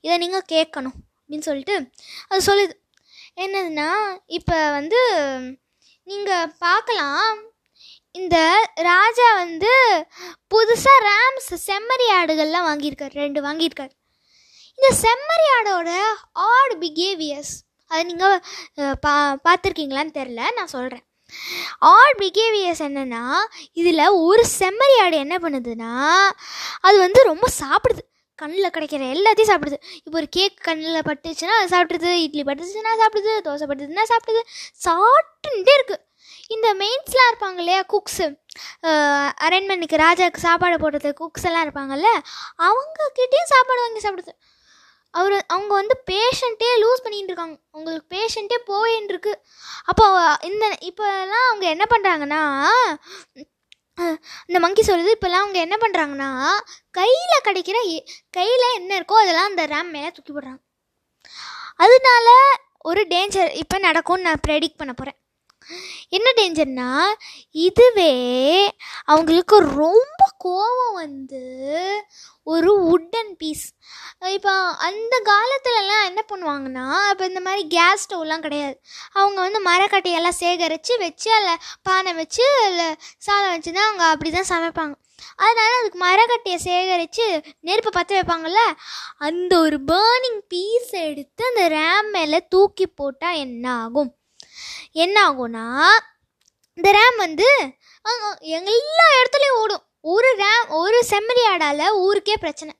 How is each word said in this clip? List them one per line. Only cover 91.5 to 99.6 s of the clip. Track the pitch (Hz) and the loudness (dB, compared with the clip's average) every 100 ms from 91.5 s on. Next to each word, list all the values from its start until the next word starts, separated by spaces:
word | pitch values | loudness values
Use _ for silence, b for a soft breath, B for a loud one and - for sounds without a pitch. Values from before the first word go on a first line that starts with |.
| 466 349 | 0 0
ரேம் | 311 311 381 427 | 0 0 0 0
மேல | 392 311 320 | -4 0 -2
தூக்கி | 359 370 403 - 370 | 0 2 2 2 -6
போட்டா | _ 277 269 339 | _ -10 -6 -6
என்ன | 330 269 233 247 240 | -6 -8 -8 -6 -6
ஆகும்? | 226 247 269 _ _ _ B B B B B | -4 -2 -4 _ _ _ B B B B B
என்ன | 320 339 415 381 | -2 0 2 2
ஆகும்னா, | 277 240 226 226 254 330 440 - _ _ _ _ _ _ | 0 -8 -8 -8 0 4 4 2 _ _ _ _ _ _
இந்த | - 392 | -2 2
ரேம் | 415 466 480 | 6 4 4
வந்து | 359 311 453 554 285 - b b | -4 2 4 4 0 -8 b b
அங்க | 427 480 415 392 | -8 -6 -6 -10
எல்லா | 311 320 370 466 587 640 659 539 | -8 -6 0 -2 0 4 6 6
இடத்துலயும் | 508 494 554 | 4 2 2
ஓடும். | 494 | 2